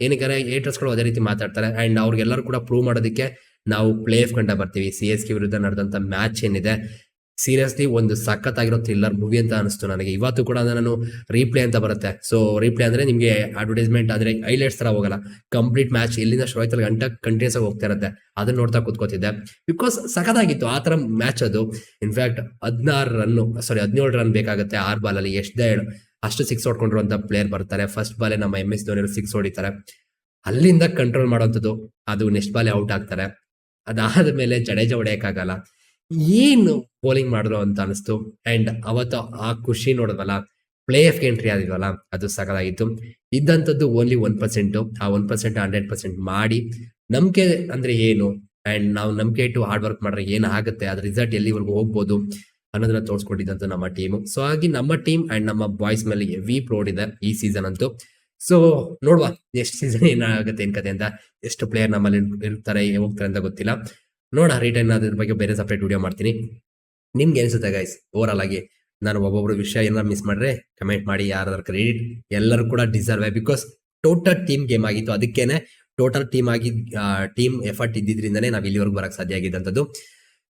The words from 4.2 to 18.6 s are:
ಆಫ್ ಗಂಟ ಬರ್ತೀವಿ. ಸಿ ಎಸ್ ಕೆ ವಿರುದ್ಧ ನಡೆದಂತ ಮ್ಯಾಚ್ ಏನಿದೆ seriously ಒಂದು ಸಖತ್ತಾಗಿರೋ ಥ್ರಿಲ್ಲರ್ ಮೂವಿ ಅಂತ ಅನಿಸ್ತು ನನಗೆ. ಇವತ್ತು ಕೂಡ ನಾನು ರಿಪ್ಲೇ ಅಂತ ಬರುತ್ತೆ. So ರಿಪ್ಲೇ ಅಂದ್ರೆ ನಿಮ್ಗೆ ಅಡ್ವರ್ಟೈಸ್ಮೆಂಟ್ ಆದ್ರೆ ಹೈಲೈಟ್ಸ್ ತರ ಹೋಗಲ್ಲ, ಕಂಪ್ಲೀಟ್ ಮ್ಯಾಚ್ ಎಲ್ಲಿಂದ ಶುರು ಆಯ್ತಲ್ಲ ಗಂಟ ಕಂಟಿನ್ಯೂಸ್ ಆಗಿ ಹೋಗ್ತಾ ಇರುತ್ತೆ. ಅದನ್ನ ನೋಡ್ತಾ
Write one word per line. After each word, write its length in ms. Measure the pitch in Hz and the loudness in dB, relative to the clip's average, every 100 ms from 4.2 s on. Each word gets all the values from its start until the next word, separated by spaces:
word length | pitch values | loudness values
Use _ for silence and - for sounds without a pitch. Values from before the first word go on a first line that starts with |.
ಆಫ್ 100 | 120 | 4
ಗಂಟ 180 | 120 104 | 2 0
ಬರ್ತೀವಿ. 400 | 98 95 101 95 | 0 -2 -2 -4
ಸಿ 180 | - 104 | -2 0
ಎಸ್ 180 | 107 - | 0 -2
ಕೆ 60 | |
ವಿರುದ್ಧ 220 | 107 101 | -2 -2
ನಡೆದಂತ 400 | 104 98 101 101 101 | 0 0 0 -2 -2
ಮ್ಯಾಚ್ 460 | 98 95 113 110 | -2 0 -2 0
ಏನಿದೆ 600 | 110 98 98 107 - - _ _ _ - - | -2 0 0 -2 -4 -14 _ _ _ -6 0
seriously 400 | 131 135 131 143 | 2 2 0 0
ಒಂದು 280 | 117 110 | 2 2
ಸಖತ್ತಾಗಿರೋ 640 | 110 113 104 131 127 113 113 | 0 -2 -2 -2 0 0 0
ಥ್ರಿಲ್ಲರ್ 360 | 113 101 107 | 0 0 0
ಮೂವಿ 240 | 101 104 117 | 0 0 2
ಅಂತ 140 | 117 | 2
ಅನಿಸ್ತು 340 | 110 104 - 98 | 0 -2 -2 -4
ನನಗೆ. 260 | 95 95 | -4 -2
ಇವತ್ತು 320 | 95 123 120 | -2 0 0
ಕೂಡ 140 | 123 120 | 0 0
ನಾನು 460 | 120 120 117 117 117 - - | 0 0 0 -2 -4 -8 -2
ರಿಪ್ಲೇ 300 | 113 127 127 | 0 2 2
ಅಂತ 160 | 123 113 | 2 2
ಬರುತ್ತೆ. 440 | 107 104 101 - - | 0 -2 -4 -6 0
So 300 | 113 107 104 | 2 4 2
ರಿಪ್ಲೇ 240 | 117 117 | 2 2
ಅಂದ್ರೆ 200 | 117 120 | 2 2
ನಿಮ್ಗೆ 260 | 139 120 117 | 2 4 4
ಅಡ್ವರ್ಟೈಸ್ಮೆಂಟ್ 840 | 107 104 101 107 113 113 117 113 | 2 0 -4 -2 0 2 4 2
ಆದ್ರೆ 200 | 110 110 | 2 0
ಹೈಲೈಟ್ಸ್ 460 | 113 107 131 135 - | -2 0 0 0 0
ತರ 80 | 117 | 0
ಹೋಗಲ್ಲ, 280 | 104 101 101 - - - | 2 0 -2 -8 -18 -4
ಕಂಪ್ಲೀಟ್ 440 | 120 120 123 123 | 0 2 2 2
ಮ್ಯಾಚ್ 260 | 120 117 113 | 2 0 0
ಎಲ್ಲಿಂದ 240 | 110 127 | 2 2
ಶುರು 180 | 123 113 | 0 -2
ಆಯ್ತಲ್ಲ 280 | 117 120 107 | 0 2 2
ಗಂಟ 160 | 113 | 0
ಕಂಟಿನ್ಯೂಸ್ 520 | 131 113 117 110 123 120 | -2 -4 0 2 2 0
ಆಗಿ 80 | |
ಹೋಗ್ತಾ 220 | 104 101 104 | -2 -2 -2
ಇರುತ್ತೆ. 460 | 98 101 - _ - | -2 -4 -8 _ -6
ಅದನ್ನ 200 | 107 | -2
ನೋಡ್ತಾ 240 | 123 | 0